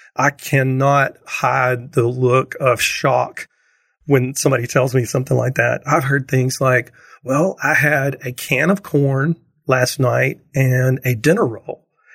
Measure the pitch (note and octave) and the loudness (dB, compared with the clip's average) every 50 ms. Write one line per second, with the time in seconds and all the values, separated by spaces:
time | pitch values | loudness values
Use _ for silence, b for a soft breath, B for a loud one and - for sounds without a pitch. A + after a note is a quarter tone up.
0 | b b b - C3 C#3+ C#3+ - - - - C#3 C3 C3 C3 C3 C3+ C#3 C#3+ C#3+ | b b b 0 0 0 0 -2 -6 -2 0 0 2 2 0 0 2 2 4 2
1 | C3+ - - - _ - - - - B2+ B2+ C3+ B2+ B2+ B2 A#2+ A#2+ C3 - C3 | 2 0 -2 -10 _ -12 -8 -4 -2 0 0 0 0 0 -2 -4 -6 -4 -2 0
2 | A#2 A#2+ B2 B2+ B2+ B2 B2 C3 C3+ - - - C#3 C3 A#2+ A2 - - - - | 0 0 0 0 0 2 2 2 0 -2 -6 -2 0 0 0 0 0 -4 -4 -2
3 | - C#3 B2+ B2 B2 - - - - - _ _ _ _ _ _ _ _ _ _ | 0 0 2 2 0 -2 -6 -12 -18 -18 _ _ _ _ _ _ _ _ _ _
4 | _ - C#3+ C3 B2+ B2+ C#3 - - D3 C3+ A#2+ A#2+ - - C#3 B2+ C3+ A#2 C3 | _ 2 2 2 2 0 -4 -2 0 0 0 0 -2 -2 0 0 0 2 0 0
5 | A#2+ - - C3+ C3 - C3 B2 A#2 B2+ C3+ - A#2+ A#2+ A#2+ - - C#3 D3 E3 | -2 0 -2 -4 -2 -2 -2 -2 0 -2 -2 0 0 0 -2 -2 -2 -2 0 0
6 | C3+ C3 C#3 C#3+ C3 - - C3 B2+ B2+ - - C3+ C3 B2+ B2 - - B B | 0 0 -2 -2 -2 -2 0 0 0 0 -2 -2 0 2 2 0 0 -4 B B
7 | B B B B B B2 C3 C#3+ E3 F#3+ - - - C#3+ D#3 - C3 D3 D3+ C#3 | B B B B B -2 0 0 0 0 -2 -2 -2 0 0 2 2 2 2 2
8 | C3+ C#3 C3+ - - B2+ B2 - - - C#3+ B2+ D3 E3+ G3+ G3 - - - C#3+ | 0 -2 -4 -4 -8 -10 -10 -10 -4 -2 0 2 2 2 0 -2 -4 -2 0 0
9 | C#3+ C3+ C3+ C3+ C3+ D#3+ E3 - _ _ _ _ _ - C3 B2+ B2 - - - | 2 2 0 0 0 0 -2 -4 _ _ _ _ _ 0 2 2 2 0 0 0
10 | C3 B2 A#2 B2 C3 C3+ - - _ _ - C#3 C3+ B2+ B2+ B2+ B2+ C3 B2+ C3+ | 0 2 2 2 0 0 -2 -6 _ _ -2 0 2 2 2 2 2 0 0 0
11 | - C3 B2 G#2+ G#2+ D3 F3 A3+ G#3 B2 A2 G2+ - - - - _ _ B B | -2 -4 -4 0 2 2 2 2 0 -2 -4 -8 -12 -14 -14 -14 _ _ B B
12 | B B B | B B B